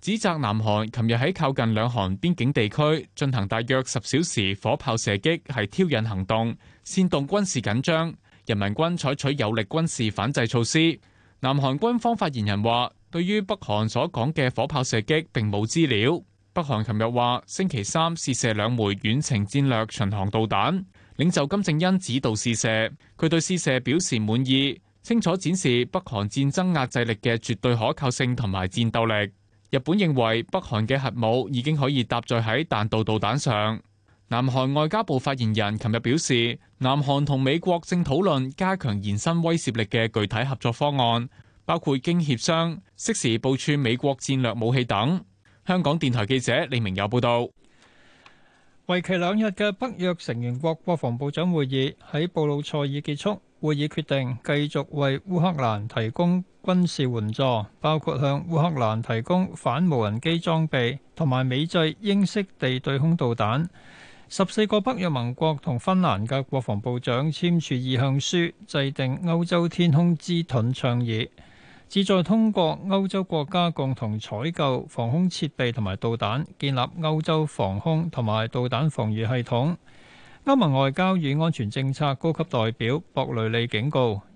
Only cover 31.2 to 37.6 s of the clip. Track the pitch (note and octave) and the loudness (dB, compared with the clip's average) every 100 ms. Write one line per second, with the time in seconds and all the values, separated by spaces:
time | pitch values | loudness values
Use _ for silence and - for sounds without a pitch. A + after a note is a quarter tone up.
31.2 | A2+ B2 A2 C#3 D3 D#3 C#3 C#3 A#2 A#2+ | 2 2 0 -2 0 0 2 0 0 -2
32.2 | - A#2 A2+ A#2+ D#3+ A2 G#2 A2 A2 G#2+ | 0 0 0 0 0 0 0 0 2 0
33.2 | G2+ C#3+ C#3+ G#2 G#2+ A2 - _ _ _ | 0 0 0 0 0 -4 -10 _ _ _
34.2 | - A#2 C3 B2+ C3 C#3+ D#3 G#3+ A3 C3 | -4 0 0 0 0 2 0 0 0 -2
35.2 | C#3+ C3+ A2 G#2+ G#2 G#2+ A2+ A2+ A#2 D#3 | -2 -2 0 0 0 -2 -2 0 0 0
36.2 | - B2 A#2 A#2 _ - B2+ C#3 C#3 C#3 | 2 2 2 -2 _ -4 0 2 2 2
37.2 | C#3+ C3+ C3+ E3 | 2 2 2 0